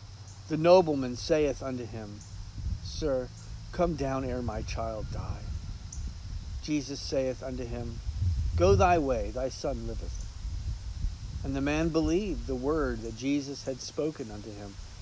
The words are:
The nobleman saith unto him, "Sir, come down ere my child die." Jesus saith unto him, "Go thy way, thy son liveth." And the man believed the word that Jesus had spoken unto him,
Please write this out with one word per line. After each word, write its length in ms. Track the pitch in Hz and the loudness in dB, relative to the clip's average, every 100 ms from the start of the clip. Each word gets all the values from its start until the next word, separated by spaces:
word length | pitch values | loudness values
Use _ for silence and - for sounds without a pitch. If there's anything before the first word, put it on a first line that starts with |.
| - - - - - | -14 -14 -14 -14 -4
The 80 | 156 | 4
nobleman 600 | 170 185 160 143 127 120 | 10 10 8 2 0 -2
saith 440 | - 156 147 131 | 2 4 4 0
unto 260 | 135 123 117 | -4 -6 -6
him, 340 | 113 104 104 - - - - - - | -8 -8 -10 -12 -12 -10 -6 -4 -4
"Sir, 440 | - - 156 131 123 - - - - | -6 -2 0 0 -2 -10 -12 -12 -6
come 240 | - 170 147 | 0 0 2
down 280 | 135 135 | 0 -2
ere 180 | 131 123 | -2 -2
my 200 | 120 107 | -2 -4
child 480 | - - 113 107 104 | -4 -4 -4 -4 -4
die." 300 | - - - - - - - - - - - - - - - | -4 -4 -4 -4 -6 -6 -8 -8 -6 -6 -6 -8 -8 -6 -6
Jesus 360 | - 151 131 135 | -2 -2 -2 -6
saith 440 | - 143 131 123 | -2 0 0 -2
unto 220 | 135 127 | -4 -6
him, 360 | 120 117 120 - - - - - - - | -4 -4 -4 -6 -4 0 2 2 2 6
"Go 180 | 180 | 8
thy 220 | 196 185 175 | 10 8 6
way, 340 | 135 117 107 | 4 2 0
thy 200 | 120 131 | -2 -4
son 360 | - 151 120 113 | -2 -4 -2 -4
liveth." 380 | 110 - - - - - - - - - - - - - - | -4 -4 -6 -6 -6 -6 -4 -4 -4 -6 -2 -2 -2 -8 -6
And 120 | 135 | -2
the 60 | 139 | 0
man 300 | 143 151 165 | 2 2 4
believed 560 | 160 156 170 208 123 117 | 4 4 4 2 -2 -2
the 80 | |
word 480 | 127 135 160 135 113 | -2 2 2 2 0
that 160 | 113 113 | -4 -4
Jesus 460 | 131 143 139 139 | 0 0 0 -6
had 180 | - 127 | -6 -6
spoken 480 | - - 151 156 117 | -6 -2 -2 -2 -8
unto 200 | 107 110 | -8 -10
him, 260 | 104 101 98 - - | -10 -10 -10 -12 -10